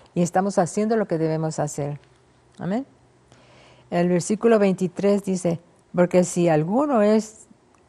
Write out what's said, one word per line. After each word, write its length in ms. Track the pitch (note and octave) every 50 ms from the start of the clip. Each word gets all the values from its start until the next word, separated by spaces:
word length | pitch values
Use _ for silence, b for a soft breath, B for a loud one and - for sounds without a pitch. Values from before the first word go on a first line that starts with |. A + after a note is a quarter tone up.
| B B -
y 80 | E3+
estamos 380 | F3 E3+ - F#3+ F#3+ G3+ G3 -
haciendo 360 | F3+ E3 - - G#3+ A3 A#3
lo 120 | A3+ G#3 -
que 100 | F3 D#3
debemos 400 | D#3+ D#3+ D#3 D#3+ D#3+ D#3+ D#3 -
hacer. 420 | D3 D3 - - C#3+ C#3+ D3 D3 - _ _ _ _ _ _ _ _ _ _ -
Amén. 260 | - E3 F#3+ A#3+ C#4 - _ _ _ _ _ _ _ b b b b b b b b b b b b _
El 200 | - F3 F3 F3+
versículo 500 | F3+ F3 E3 - G#3+ G3+ - A#3 A#3 A3
veintitrés 640 | G3+ G3 F#3 F3+ F#3 F3 - - F#3 G3+ G3+ G3+ F#3+
dice, 360 | - F#3+ F3+ - F3 E3+ E3 - _ _ _ _ _ -
"Porque 280 | F3 F3 F3 - F3+ F3+
si 260 | E3+ - F3+ F3 E3+
alguno 520 | D#3+ D3+ D#3 E3 G3+ B3 D4 D4+ C#4 A3+
es 460 | G#3 G#3 G#3+ A3 G#3+ - - - - - _ _ _ _ _ _ _